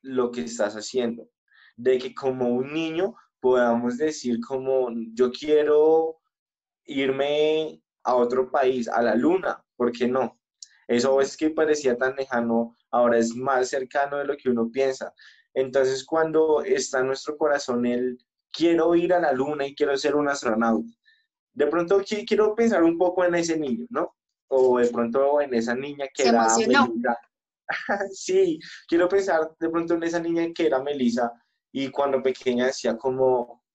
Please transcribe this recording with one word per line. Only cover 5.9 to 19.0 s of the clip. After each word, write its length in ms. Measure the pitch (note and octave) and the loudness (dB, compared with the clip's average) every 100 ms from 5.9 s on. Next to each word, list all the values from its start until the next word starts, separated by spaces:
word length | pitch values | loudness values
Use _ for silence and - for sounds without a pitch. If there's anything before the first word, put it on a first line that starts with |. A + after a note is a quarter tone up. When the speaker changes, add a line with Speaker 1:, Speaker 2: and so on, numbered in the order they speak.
| D#3+ D#3+ - _ _ _ _ _ _ - | 4 2 -6 _ _ _ _ _ _ -10
Speaker 1:
irme 960 | C#3 C3+ C3+ C#3+ D3 D3+ D#3 D#3 - _ _ | -4 -2 0 0 0 2 0 -4 -10 _ _
a 120 | - B2 | -2 0
otro 360 | A#2+ B2+ B2+ | 2 0 -2
país, 360 | - C3 C3 A2+ | 0 0 0 -2
a 140 | A2+ | 0
la 140 | A#2+ A2+ | 0 2
luna, 480 | C#3+ F#3 D3+ - _ - | 2 0 -2 -8 _ -4
¿por 160 | A#2+ | -2
qué 160 | A#2 B2 | 0 -2
no?". 320 | C3 A#2 - _ _ - _ - | 0 -2 -6 _ _ -20 _ -2
Eso 260 | A#2+ C3 | 0 2
a 40 | C3+ | 2
veces 200 | C3+ - | 2 0
que 120 | D#3 | -2
parecía 460 | D#3 D#3 D3 C3+ A#2+ | 0 0 2 0 0
tan 180 | C3 C#3 | -2 -4
lejano, 600 | C3 A#2+ A#2 A#2 A#2 - _ | -4 -2 0 0 -2 -8 _
ahora 260 | A#2+ A#2+ A#2 | 2 4 4
es 180 | A2+ A#2 | 2 -2
más 340 | C3+ C#3+ - | -2 0 0
cercano 480 | C#3 C3 C#3+ C#3 C#3+ | -4 -4 -2 -2 -4
de 60 | C#3 | -4
lo 120 | C#3+ | -4
que 120 | B2+ | -2
uno 200 | A#2+ A2+ | 0 0
piensa. 420 | B2 C3+ C3 F#2+ - - _ _ | 0 -2 -2 -8 -14 -20 _ _
Entonces, 520 | C3 C3+ C3+ C3 C3+ - | -4 0 2 2 0 -2
cuando 560 | D#3+ D#3+ D#3 D#3 D3 | 0 2 2 2 2
está 360 | D3 C#3+ - C3 | 0 -2 -2 -2
en 80 | C3 | -2
nuestro 300 | C3+ - D3+ | -4 -6 -2
corazón 480 | D3+ C#3 - A#2+ B2 | 0 0 -2 -2 0
el, 320 | B2 B2+ B2 _ _ _ | -2 -4 -6 _ _ _
"Quiero 420 | - E3+ E3 E3 | -2 2 4 4
ir 180 | E3+ | 2